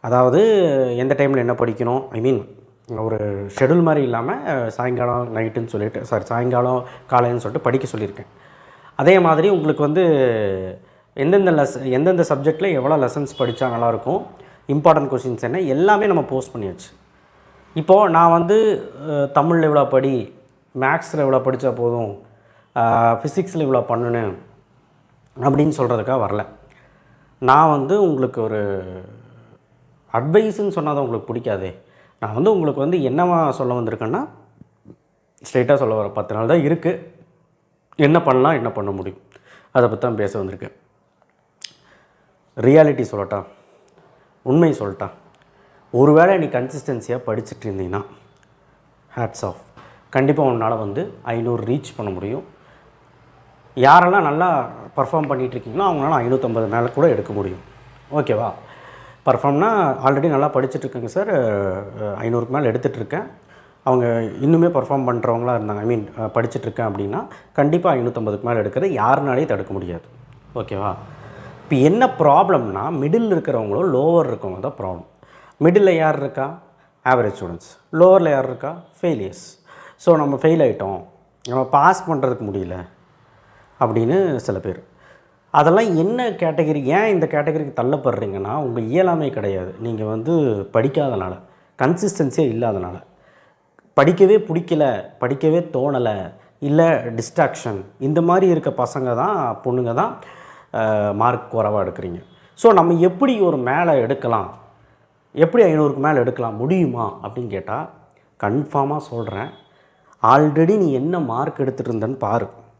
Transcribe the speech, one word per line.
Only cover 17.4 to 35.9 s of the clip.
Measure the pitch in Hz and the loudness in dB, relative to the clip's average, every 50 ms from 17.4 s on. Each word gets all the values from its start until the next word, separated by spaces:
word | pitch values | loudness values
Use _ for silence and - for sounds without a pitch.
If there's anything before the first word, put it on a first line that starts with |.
| _ _ _ _ _ _ - | _ _ _ _ _ _ -8
இப்போது | 156 151 - 190 202 214 190 | -6 4 6 6 6 6 6
நான் | 165 165 170 170 | 6 6 6 6
வந்து, | 165 170 170 170 208 220 220 214 190 - - - - - 143 | 6 4 4 4 2 4 4 2 0 0 -4 -12 -14 -12 -8
அஹ், | 156 151 143 139 139 143 | -4 -2 -2 -2 2 2
தமிழ்ல | 147 143 165 170 165 160 | 2 2 4 2 4 4
இவ்வளோ | 151 147 147 139 135 | 4 4 4 2 4
படி, | 135 131 131 139 135 120 104 - - - _ _ _ _ _ _ _ 131 | 2 2 2 2 -2 -2 -6 -8 -16 -20 _ _ _ _ _ _ _ -2
மேக்ஸில் | 131 135 156 165 - - - | 0 0 0 -2 -4 -6 -2
இவ்வளோ | 156 143 135 135 131 | 0 0 2 2 2
படிச்சா | 131 131 127 123 135 131 113 | 0 0 -2 0 -2 -4 -2
போதும், | 120 120 120 120 120 113 101 98 - - _ _ _ _ _ _ _ _ _ _ | 0 -2 -2 -2 -2 -4 -6 -8 -12 -18 _ _ _ _ _ _ _ _ _ _
அஹ், | 123 117 117 131 120 117 117 117 113 | 0 2 2 4 4 4 4 2 2
ஃபிசிக்ஸில் | - 147 - 190 180 180 - 165 156 | -2 -4 -4 -4 -6 -4 -4 -4 0
இவ்வளோ | 135 131 123 110 113 | 2 2 0 0 0
பண்ணணும் | 120 117 120 120 120 117 113 101 90 76 - - _ _ _ _ _ _ _ _ _ _ _ _ _ _ _ _ _ 131 | -4 -2 -2 -2 -2 -2 -2 -4 -6 -10 -16 -20 _ _ _ _ _ _ _ _ _ _ _ _ _ _ _ _ _ -2
அப்படின்னு | 123 139 139 147 151 156 143 | 0 0 2 2 2 0 0
சொல்கிறதுக்காக | - 127 117 120 110 107 123 127 127 107 | 0 0 0 0 -2 -2 -2 -2 -2 -2
வரல. | 95 101 104 101 - - - - _ _ _ _ _ _ _ _ _ _ _ _ _ _ _ | -2 -2 -4 -6 -8 -14 -20 -20 _ _ _ _ _ _ _ _ _ _ _ _ _ _ _
நான் | 131 127 131 151 160 156 | 4 4 6 6 6 6
வந்து | 151 143 131 139 190 208 | 4 2 0 0 2 2
உங்களுக்கு | 202 175 151 131 131 123 - 120 | 2 2 2 0 -2 -2 -2 -4
ஒரு | 110 107 107 107 104 101 98 95 92 92 92 92 92 101 107 113 - - - - _ _ - _ _ _ _ _ _ _ _ _ _ _ - | -4 -2 -2 -4 -2 -4 -4 -6 -8 -10 -14 -14 -16 -18 -20 -20 -20 -20 -20 -20 _ _ -20 _ _ _ _ _ _ _ _ _ _ _ -4
அட்வைஸ்ன்னு | 117 123 151 165 214 226 220 - - 208 | -4 -2 4 2 4 4 2 -2 -2 -4
சொன்னா | 196 - 175 151 151 147 | -2 -2 -2 -2 -2 -2
தான் | 143 | -2
உங்களுக்கு | 139 120 113 107 - | -2 -2 -4 -6 -6
பிடிக்காதே. | - 113 120 117 113 104 95 95 90 85 - _ _ _ _ _ _ _ _ | -6 -8 -6 -4 -4 -4 -4 -6 -8 -10 -14 _ _ _ _ _ _ _ _
நான் | 131 107 107 | -8 -6 -2
வந்து | 120 165 214 220 | 0 2 2 2
உங்களுக்கு | 185 160 147 135 135 | 2 0 0 0 -2
வந்து | 139 156 180 | -2 0 0
என்னவா | 180 139 131 127 160 175 180 175 165 160 143 | 0 0 0 0 0 0 2 2 2 0 0
சொல்ல | 127 - 135 120 123 | -2 -2 -2 -2 -2
வந்திருக்கேன்னா, | 123 117 110 110 107 113 110 139 220 294 311 - - _ _ _ _ - _ _ _ _ - - _ _ _ _ _ _ _ _ _ - | -2 -2 -4 -4 -4 -4 -4 -4 -4 -6 -8 -14 -20 _ _ _ _ -20 _ _ _ _ -20 -20 _ _ _ _ _ _ _ _ _ -20
ஸ்ட்ரைட்டாக | - - 127 120 120 147 | -2 0 0 4 4 2
சொல்ல | 139 135 110 | 2 2 0